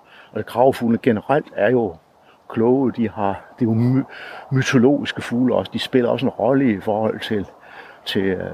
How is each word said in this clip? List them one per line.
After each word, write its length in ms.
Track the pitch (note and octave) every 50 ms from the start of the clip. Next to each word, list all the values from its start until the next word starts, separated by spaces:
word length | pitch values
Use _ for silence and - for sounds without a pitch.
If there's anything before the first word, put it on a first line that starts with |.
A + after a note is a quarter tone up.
| _ _ - - - - -
og 120 | G#2+ G#2
kravefuglene 520 | - - A2+ C3 C3+ A#2 - A#2+ A2+ A#2 G#2 -
generelt 440 | B2+ A2 G2 - - C3+ D#3 - - -
er 140 | F#2+ G2+ A2+
jo 240 | B2+ A#2+ A2+ F#2 E2 - _ _ _ _ _ _ _ _ _ -
kloge. 420 | - A#2 A2+ A#2+ B2+ C#3 C3+ A#2
De 180 | G2 A#2 A2+ G2+
har, 320 | - A2 G2+ G2 F#2+ - - - - -
det 60 | B2+
er 40 | A2
jo 40 | A2+
my-, 300 | A2+ A#2+ B2 C3 C3 C3+ - - - - - - - - -
mytologiske 720 | C3+ C3+ B2+ - - B2 A2+ C#3 D3 - A#2 - - A#2+
fugle 340 | - - A#2+ A#2+ C3 A#2+ G#2
også. 160 | F#2+ F#2+ - -
De 60 | A2
spiller 300 | - - - B2+ A#2+ A#2
også 160 | A#2+ A#2 C3
en 40 | A2
rolle 420 | - - G2+ A#2+ C#3 C3+ C#3 A#2+ G#2
i 60 | F#2
forhold 400 | - A2 G2+ G#2+ A2 - - G#2+
til, 260 | - - A2 G2+ F2+ - - - - - - - - - - - -
til, 320 | - - G#2 F#2+ F#2+ F#2 F2+ F2+ F#2